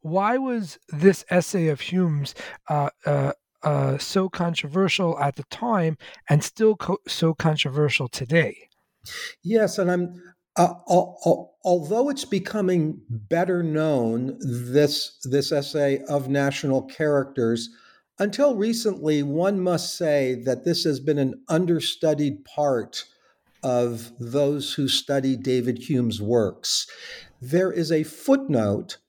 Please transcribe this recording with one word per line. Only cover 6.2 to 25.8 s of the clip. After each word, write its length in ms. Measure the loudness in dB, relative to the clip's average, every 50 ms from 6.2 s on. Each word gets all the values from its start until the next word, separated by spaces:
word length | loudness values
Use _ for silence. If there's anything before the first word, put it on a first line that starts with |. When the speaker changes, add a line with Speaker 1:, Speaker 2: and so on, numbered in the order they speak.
| _ 2
Speaker 1:
and 140 | 2 2
still 320 | 2 0 _ 2 4 4 4
co-, 240 | 2 -2 -4 -4 -4 _
so 260 | -8 -4 0 0 0
controversial 760 | 0 2 0 0 2 2 -2 -2 0 0 0 2 2 -2 -4 -4
today? 600 | -6 -8 -4 0 2 2 2 2 -2 -10 -20 _ _ _ _ _ _ _ _ -16 -14 -14 -14 -14 -16 _
Speaker 2:
Yes, 340 | _ 0 2 4 4 2 2
and 140 | 0 0 2
I'm, 440 | 2 0 0 -4 -6 -16 -20 -20 _ _ _ _ _
uh, 160 | 2 2 2 2 -4 -2 2
al-, 300 | 2 2 2 2 -6 -2 0
al-, 300 | 0 0 0 -2 -18 _ _
although 460 | 0 2 2 2 2 -2 0 0 0 0
it's 160 | -2 -6 -4
becoming 760 | -2 -2 -2 -2 -4 -4 -2 0 2 2 2 2 0 -4 -8 -10 _
better 520 | -10 -10 -4 -2 0 0 2 0 0 0
known, 760 | 0 0 0 0 2 2 2 2 2 0 0 -2 -2 -4 -6 -6
this, 760 | -6 -6 -4 -6 -6 2 4 4 4 4 2 -2 -6 -8 -12 _ -8
this 280 | -2 0 0 0 0
essay 500 | -2 -2 -2 -2 -2 0 0 2 0 -2 -2 -2
of 220 | -2 -2 0 0
national 540 | 0 2 2 0 -2 -2 -2 0 0 0 -2
characters, 840 | -4 -6 -2 0 2 2 2 0 0 -2 0 0 2 2 0 -2 -8 -14 -20 _ -20 _ _ _ _ _ -4
until 360 | -4 -2 0 2 2 4 4
recently, 680 | 2 0 0 0 0 0 -2 -2 0 0 0 2 2
one 380 | 0 0 0 0 0 2 0 2
must 340 | 0 0 0 0 -2 -4 -6 -2
say 360 | 0 2 2 2 2 2 -2 -2 0
that 180 | -2 -2 0 0
this 200 | 0 0 2 0
has 160 | 0 -2 0
been 180 | 0 0 0 2
an 240 | 2 0 -2 -6 -6 -2
understudied 960 | 0 0 2 2 0 0 0 -4 -4 0 0 0 2 2 0 -2 -2 -6 -12
part 580 | -10 -4 -2 0 2 2 0 -2 -6 -10 -14 -14 _ _ _ _ _ _ _ _ _ _ _
of 500 | -4 0 0 2 0 0 -2 -6 -12 -16 -14 -12
those 540 | -12 -4 0 0 2 2 0 -2 -4 -6
who 160 | -4 -2 -2 0
study 480 | 0 -2 -2 0 -2 0 2 0 -2
David 400 | 0 0 0 0 2 2 0 -2
Hume's 460 | -4